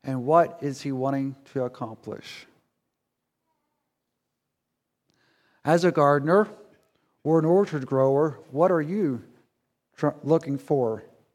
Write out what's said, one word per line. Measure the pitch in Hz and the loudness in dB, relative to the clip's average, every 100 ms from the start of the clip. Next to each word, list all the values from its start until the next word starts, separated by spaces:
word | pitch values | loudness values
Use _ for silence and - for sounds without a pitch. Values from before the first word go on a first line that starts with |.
And | - 131 | -6 -6
what | 123 165 170 - | 2 4 2 -4
is | 143 135 | -8 -8
he | 143 | -8
wanting | 131 131 139 135 135 _ | -4 -2 -2 -4 -8 _
to | 139 | -6
accomplish? | 123 - 117 110 - 107 - - - _ _ _ _ _ _ _ _ _ _ _ _ _ _ _ _ _ _ _ _ _ _ _ _ _ _ _ _ _ _ _ | -6 -8 -12 -12 -14 -14 -16 -20 -20 _ _ _ _ _ _ _ _ _ _ _ _ _ _ _ _ _ _ _ _ _ _ _ _ _ _ _ _ _ _ _
As | - 170 | 0 2
a | 175 | 2
gardener | 165 143 143 147 190 214 - - _ _ _ _ _ | 4 4 4 2 2 2 -8 -20 _ _ _ _ _
or | 147 160 | 0 2
an | |
orchard | 156 185 202 151 127 | 4 2 2 -4 -2
grower, | 135 135 139 156 120 - | 0 2 2 0 -4 -10
what | 135 180 | 0 2
are | 170 | 2
you | 151 202 165 120 - _ _ _ _ _ _ - | -2 -2 -4 -4 -12 _ _ _ _ _ _ -4
tr-, | 147 - | -4 -4
looking | 139 160 147 139 | -2 0 0 -8
for? | - 147 117 107 - _ _ | -2 0 0 -4 -12 _ _